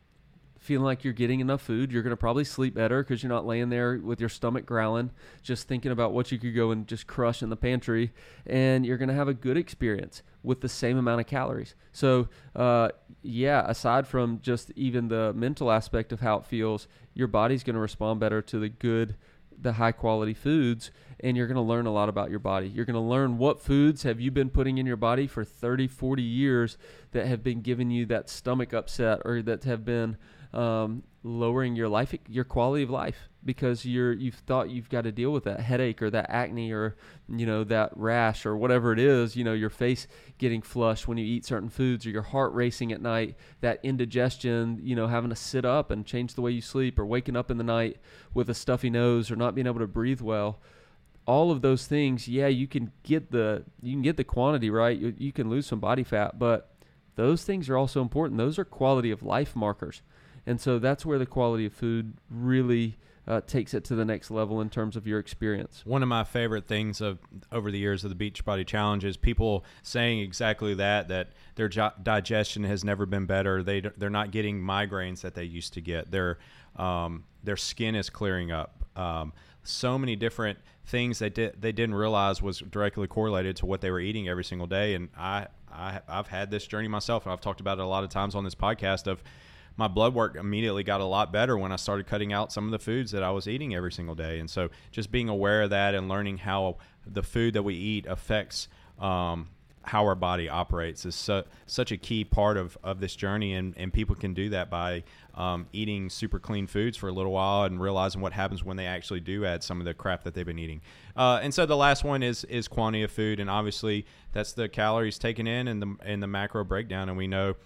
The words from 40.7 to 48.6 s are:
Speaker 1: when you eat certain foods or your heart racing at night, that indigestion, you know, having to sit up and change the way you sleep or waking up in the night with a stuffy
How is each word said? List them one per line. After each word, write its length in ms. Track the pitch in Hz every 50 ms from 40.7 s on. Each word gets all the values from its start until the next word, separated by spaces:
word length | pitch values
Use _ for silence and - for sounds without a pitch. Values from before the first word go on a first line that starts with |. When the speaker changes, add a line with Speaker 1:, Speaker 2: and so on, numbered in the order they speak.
| - 120 117 113 110 110 -
Speaker 1:
when 100 | - 117
you 80 | 117 110
eat 200 | 110 120 117 -
certain 240 | - 127 107 95 117
foods 360 | - - 131 127 123 113 -
or 40 | 113
your 120 | 101 107
heart 320 | 104 - - 139 135 120 -
racing 380 | 120 123 120 117 - 123 113
at 100 | 110 -
night, 340 | - 120 113 113 113 - - - - - - -
that 180 | - 120 110 -
indigestion, 960 | - 135 135 127 123 113 113 123 123 127 - - - 123 117 117 117 117 117 107 -
you 120 | 127 123
know, 120 | 117 113
having 220 | 113 120 117 117 120
to 60 | -
sit 280 | - - - - 131 127
up 260 | 123 131 151 143 -
and 160 | 110 107 104
change 280 | - - 123 123 117 -
the 80 | -
way 100 | 120 120
you 100 | 120 117
sleep 380 | - - - 135 131 127 123 -
or 60 | 104
waking 320 | 104 117 127 123 - 123
up 120 | 120 123 -
in 80 | 123
the 60 | 117 113
night 340 | 117 117 117 113 113 - - - - - - - - -
with 160 | 123 120 -
a 40 | 117
stuffy 360 | -